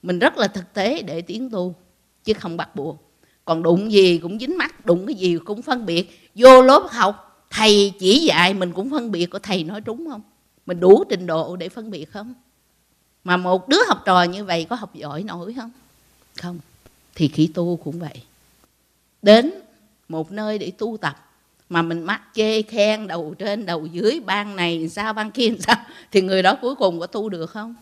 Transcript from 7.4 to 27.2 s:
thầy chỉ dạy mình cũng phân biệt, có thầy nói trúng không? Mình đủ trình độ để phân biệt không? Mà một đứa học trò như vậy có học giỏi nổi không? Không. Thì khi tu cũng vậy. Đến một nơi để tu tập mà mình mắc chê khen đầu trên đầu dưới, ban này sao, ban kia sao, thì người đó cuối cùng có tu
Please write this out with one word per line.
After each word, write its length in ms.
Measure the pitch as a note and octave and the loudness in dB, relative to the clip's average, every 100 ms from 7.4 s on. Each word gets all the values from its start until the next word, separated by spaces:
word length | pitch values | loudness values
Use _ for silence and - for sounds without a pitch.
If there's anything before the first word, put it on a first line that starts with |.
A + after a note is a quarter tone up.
| _ | _
thầy 420 | - G#3+ G#3 G3+ F#3 | 0 4 6 4 0
chỉ 200 | F#3 B3 | 2 4
dạy 360 | D#4+ D#3 F3+ | 4 2 2
mình 180 | G3 F3+ | 0 -4
cũng 180 | E3+ A3+ | -6 -6
phân 200 | D4 A#3 | -6 -4
biệt, 160 | F3+ F3 | -4 -4
có 120 | G3 | -6
thầy 260 | G3+ F#3+ | -6 -6
nói 160 | D#3+ G#3 | -6 -10
trúng 300 | A3 A#3 E4 | -12 -12 -12
không? 120 | A3+ - _ _ _ - | -14 -20 _ _ _ -12
Mình 140 | F3+ | 0
đủ 240 | F3+ G#3+ F#4+ | 6 6 6
trình 180 | F#3+ F3+ | -6 -4
độ 300 | D#3+ C#3+ F3+ | -6 -6 -10
để 120 | E3+ | -12
phân 220 | A#3+ A3 | -14 -14
biệt 140 | F#3+ | -14
không? 300 | D3+ G#3 A3 B3 _ _ _ _ _ _ _ _ | -14 -16 -18 -20 _ _ _ _ _ _ _ _
Mà 120 | F#3 F3+ | -2 -2
một 320 | F3+ F#3 F#3 | 0 -2 2
đứa 100 | D#4+ A4+ | 2 2
học 140 | A3+ | 0
trò 180 | - F#3 | 2 2
như 220 | F3 F#3+ | 2 -4
vậy 220 | G3+ E3+ D#3+ | -4 -4 -4
có 60 | - | -8
học 180 | G#3 | -10
giỏi 280 | D3 D3 D3 | -14 -12 -10
nổi 320 | G#3 F3 F3 | -10 -12 -12
không? 160 | B3 A#3 A#3+ _ _ _ _ _ - | -12 -14 _ _ _ _ _ _ -14
Không. 160 | F3 F3 - _ _ _ _ | -12 -12 -18 _ _ _ _
Thì 140 | - D#3 | -2 -2
khi 180 | - D#3 | 0 -2
tu 220 | D#3+ E3+ E3+ | 0 -4 -4
cũng 220 | D#3+ E3 | -8 -12
vậy. 240 | D#3+ B2+ - _ _ _ _ _ _ _ _ _ | -14 -16 -20 _ _ _ _ _ _ _ _ _
Đến 280 | G3+ A3 C4+ G4 - _ _ _ _ | 6 6 6 -6 -18 _ _ _ _
một 240 | D#3+ D#3 | -10 -8
nơi 260 | G3+ G#3+ G#3+ | -8 -6 -6
để 140 | E3+ F3+ | -8 -8
tu 180 | A3+ A3 | -8 -6
tập 280 | D#3+ C#3 _ _ _ _ _ | -8 -8 _ _ _ _ _
mà 140 | E3+ | -2
mình 200 | E3 E3+ | 0 -4
mắc 200 | E3 G#3+ _ | -6 -8 _
chê 280 | - G#3+ A3 | -4 0 0
khen 440 | G#3+ A3+ G#3 G#3+ G#3 | -2 0 0 0 -6
đầu 280 | E3+ D#3 F#3 | -8 -8 -8
trên 280 | G3+ G#3 G3 | -6 -6 -4
đầu 200 | E3+ D#3+ | -6 -6
dưới, 340 | E3+ F#3+ D#4+ | -2 -2 -2
ban 360 | G3+ G3 G#3 G3 | -4 -4 -4 -4
này 320 | F3 E3+ D#3+ | -4 -4 -6
sao, 240 | E3 G#3+ | -8 -8
ban 180 | G#3+ G#3+ | -6 -8
kia 240 | G3+ A#3 A3+ | -2 -2 -2
sao, 160 | F3+ A3 - - - | 0 -2 -2 -20 -2
thì 80 | G3+ | 0
người 220 | F#3 F#3+ | 0 2
đó 160 | F#3 C4 | 2 0
cuối 140 | B3 | -4
cùng 260 | C4+ G3 E3+ | 0 -2 -2
có 60 | E3+ | -8
tu 220 | A3+ | -8